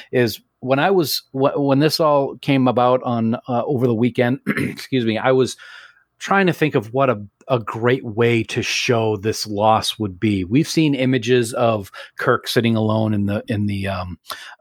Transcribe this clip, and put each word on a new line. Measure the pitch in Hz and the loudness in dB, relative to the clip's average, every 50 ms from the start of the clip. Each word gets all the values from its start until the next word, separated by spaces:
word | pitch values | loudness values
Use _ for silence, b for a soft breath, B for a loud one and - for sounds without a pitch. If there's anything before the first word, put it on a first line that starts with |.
| B B | B B
is | B 127 123 113 - - _ _ _ - | B 2 2 2 0 -6 _ _ _ -10
when | - 127 135 139 | -2 -2 0 2
I | 151 190 | 2 2
was, | 196 185 156 127 - - - _ | 2 2 0 0 -2 -6 -8 _
wh-, | - 135 135 139 - 143 | -4 0 0 0 0 0
when | 143 139 135 135 | 0 2 2 4
this | 151 156 - - | 2 2 2 2
all | 165 151 147 143 139 - - - | 2 2 2 2 0 -2 -6 -6
came | - - 139 135 127 127 | -2 0 2 4 4 2
about | 117 120 123 123 127 127 | 2 2 2 2 2 2
on, | - 127 120 117 113 110 117 | 0 -2 -2 0 0 0 -2
uh, | - - - 127 117 110 | -2 -4 -4 -2 -2 -2
over | - 151 120 127 | -2 -2 0 2
the | 123 117 | 2 2
weekend, | 107 120 123 - - 120 123 131 - | 2 0 0 2 2 0 0 0 -2
<clears throat> | - | -4
excuse | - - - - - - - - - 135 131 117 | -4 -2 -2 -2 -4 -6 -10 -8 -4 -2 -2 0
me, | 113 107 110 | 0 -2 0
I | 98 131 | 2 2
was | 131 131 127 - - B B B B B B B B B B B _ - | 2 2 2 0 -2 B B B B B B B B B B B _ -10
trying | - - 196 196 196 180 | -4 0 2 2 2 2
to | |
think | 147 - 160 151 - | 2 2 0 0 0
of | 135 104 113 | 0 -2 -2
what | 113 135 139 131 | -2 0 2 2
a, | 117 104 104 101 _ _ - | 0 -2 -4 -16 _ _ -4
a | - 135 120 | -2 -2 -2
great | 104 - - 113 113 123 131 135 - | -2 -4 -6 -2 0 0 0 0 -2
way | 120 101 107 120 117 117 113 | -6 -2 0 2 2 2 0
to | 110 - - 123 | -2 -2 -4 -4
show | 104 - - - - - 123 113 113 110 107 | -4 -4 -4 -4 0 0 0 0 0 -2 -2
this | 101 92 110 107 - - | -2 -2 -4 -4 -4 -6
loss | 107 104 101 107 110 110 104 95 - - - | -6 -4 0 2 4 4 4 2 -2 -6 -4
would | 110 98 92 87 | -6 -6 -4 -2
be. | - 110 104 98 | 0 0 0 0
We've | 92 87 110 143 160 | -2 0 0 0 0
seen | - - 165 160 151 143 | 0 0 0 2 2 2
images | 123 131 131 131 127 107 117 127 123 117 107 127 | 0 0 0 0 0 2 2 2 2 2 0 -2
of | 120 120 117 113 107 95 - B B B B B - | 0 0 2 0 0 -4 -8 B B B B B -4
Kirk | - - 120 - - - | 0 0 0 0 0 -2
sitting | - 127 113 117 113 | 0 0 2 2 2
alone | 110 110 107 107 110 110 110 107 | 2 0 0 0 0 0 0 0
in | 104 101 | 0 -2
the, | 98 101 110 - | -2 -2 -4 -4
in | - 117 104 104 | -4 -4 -2 -2
the, | 104 101 98 98 | -2 -2 -2 -4
um, | 98 95 92 92 90 87 - _ B B B B B B B | -4 -6 -6 -8 -10 -12 -14 _ B B B B B B B